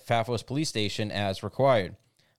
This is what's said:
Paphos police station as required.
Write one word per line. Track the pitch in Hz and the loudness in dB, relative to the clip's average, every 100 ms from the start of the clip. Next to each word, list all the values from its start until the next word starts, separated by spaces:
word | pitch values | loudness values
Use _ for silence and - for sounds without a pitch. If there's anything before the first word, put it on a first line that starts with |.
| - | 0
Paphos | 117 113 117 | 0 0 -4
police | - 135 156 | -4 -4 -2
station | 113 104 - 107 | -2 -2 -2 -4
as | 92 101 95 | -2 -2 -2
required. | 104 - 135 120 90 - _ _ _ | -6 2 4 4 2 -8 _ _ _